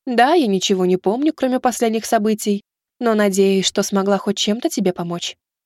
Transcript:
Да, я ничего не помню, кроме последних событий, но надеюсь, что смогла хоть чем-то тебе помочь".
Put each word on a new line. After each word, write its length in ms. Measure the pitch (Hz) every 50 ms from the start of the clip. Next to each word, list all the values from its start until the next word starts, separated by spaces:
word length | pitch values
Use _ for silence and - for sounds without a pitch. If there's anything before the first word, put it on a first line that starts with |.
| _
Да, 280 | 269 240 226 240 277 349
я 140 | 359 262
ничего 380 | 202 190 185 - - 196 185 185
не 120 | 180 185
помню, 360 | 185 - 185 220 254 294 311 -
кроме 260 | - 269 254 254 254
последних 460 | - 254 214 - 240 226 220 226 -
событий, 580 | - 233 220 208 220 220 208 - 214 202 202 - _ _ _ _ _ _ _
но 160 | 247 226 220
надеюсь, 500 | 214 208 202 185 196 196 196 196 190 180
что 180 | - - 208 196
смогла 340 | - 202 196 190 202 202
хоть 200 | 190 - 208 196
чем-то 320 | - - 208 208 240 - 320
тебе 240 | - - 190 180 180
помочь". 440 | - 175 170 170 170 - - - _ _ _ _ _ _